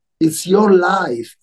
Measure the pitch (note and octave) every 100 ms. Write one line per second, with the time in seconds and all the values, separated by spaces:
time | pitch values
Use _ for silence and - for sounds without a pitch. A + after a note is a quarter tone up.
0 | _ - D#3+ D#3 F3 G3+ G#3+ F#3 F3+ F#3+
1 | E3+ A#2 - _